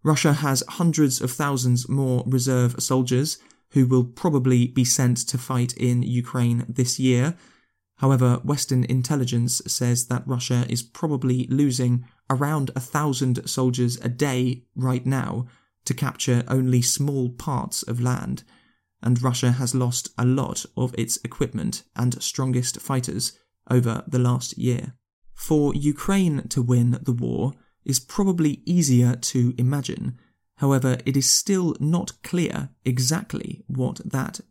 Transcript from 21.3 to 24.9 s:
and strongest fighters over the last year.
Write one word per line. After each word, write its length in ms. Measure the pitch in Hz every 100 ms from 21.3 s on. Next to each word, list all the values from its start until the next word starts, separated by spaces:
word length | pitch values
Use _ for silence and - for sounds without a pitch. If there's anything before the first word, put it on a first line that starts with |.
| - 127 104 117 - - -
and 260 | 123 123
strongest 580 | - - 131 127 123 -
fighters 580 | - 131 123 80 - - _ _ -
over 340 | 127 120 107 -
the 120 | 127
last 380 | 123 123 - -
year. 360 | 123 120 -